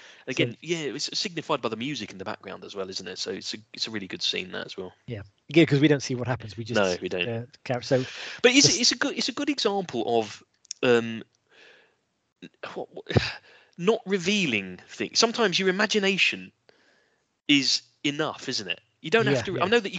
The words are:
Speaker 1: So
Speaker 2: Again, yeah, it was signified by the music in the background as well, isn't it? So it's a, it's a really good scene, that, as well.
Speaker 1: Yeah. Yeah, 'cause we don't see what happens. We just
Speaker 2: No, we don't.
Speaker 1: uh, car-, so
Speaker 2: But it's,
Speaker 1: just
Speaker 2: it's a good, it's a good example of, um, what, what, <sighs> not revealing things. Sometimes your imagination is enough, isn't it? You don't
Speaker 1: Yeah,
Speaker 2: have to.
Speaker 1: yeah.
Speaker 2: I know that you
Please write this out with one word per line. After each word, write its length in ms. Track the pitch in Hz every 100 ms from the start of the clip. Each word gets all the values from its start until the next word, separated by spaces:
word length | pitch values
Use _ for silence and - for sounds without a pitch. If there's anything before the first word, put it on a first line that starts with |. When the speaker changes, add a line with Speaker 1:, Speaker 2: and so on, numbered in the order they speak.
| - - -
Speaker 1:
So 40 |
Speaker 2:
Again, 260 | 131 123 107
yeah, 160 | 151 170
it 140 | 139
was 180 | 135 -
signified 480 | - 202 160 - 139
by 80 | 117
the 80 | 110
music 340 | 135 139 101
in 40 | 95
the 60 |
background 400 | 95 - 95 92
as 100 | 92
well, 140 | 98 95
isn't 180 | 95 95
it? 120 | 92
So 120 | 110
it's 200 | 95 -
a, 60 | 110 -
it's 120 | - 117
a 20 |
really 160 | 110 92
good 160 | 92
scene, 300 | - 95 92
that, 120 | 95 92
as 100 | -
well. 160 | 92 _ -
Speaker 1:
Yeah. 140 | 104 - _ -
Yeah, 160 | 156 156
'cause 140 | 139
we 80 | 151
don't 140 | 139
see 120 | -
what 120 | 123 123
happens. 280 | 117 107 117
We 80 |
just 160 | 113 110
Speaker 2:
No, 160 | 95 90
we 60 | 92
don't. 180 | 92 117
Speaker 1:
uh, 180 | 113 123 -
car-, 180 | - 123
so 200 | - 131 131 - - -
Speaker 2:
But 100 | 247
it's, 140 | 269 233
Speaker 1:
just 140 | 220
Speaker 2:
it's 120 | 240
a 40 | -
good, 220 | 277 -
it's 100 | -
a 40 |
good 180 | 254 294
example 680 | 269 214 196 180 120 - 117
of, 220 | 107 - _ _ _ -
um, 400 | 127 117 113 113 - _ _ _ - _ _ _ _ _ _ _ 90 _ -
what, 140 | 185 -
what, 100 | 147 -
<sighs> 720 | - - - - - _ -
not 220 | 185 226 190
revealing 720 | 196 170 208 156 104 95 90 -
things. 300 | - 110 -
Sometimes 400 | 233 226 208 170
your 100 | 190
imagination 840 | 190 214 214 196 185 - 190 98 _ _ _ _ _ _ _ _ _ -
is 340 | 143 127 - _ _
enough, 440 | 147 147 143 104 -
isn't 200 | 117 92
it? 120 | 87 _ _
You 100 | 156
don't 160 | 226 -
Speaker 1:
Yeah, 60 |
Speaker 2:
have 100 | 123
to. 120 | 190 175
Speaker 1:
yeah. 80 |
Speaker 2:
I 40 | 185
know 120 | 240
that 120 |
you 60 | 190